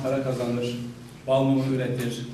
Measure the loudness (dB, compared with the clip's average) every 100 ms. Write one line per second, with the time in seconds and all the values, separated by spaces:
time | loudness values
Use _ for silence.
0 | 2 0 0 -2 0 0 -2 -4 -8 -12
1 | -16 -8 2 4 6 4 2 0 0 0
2 | -2 -4 -8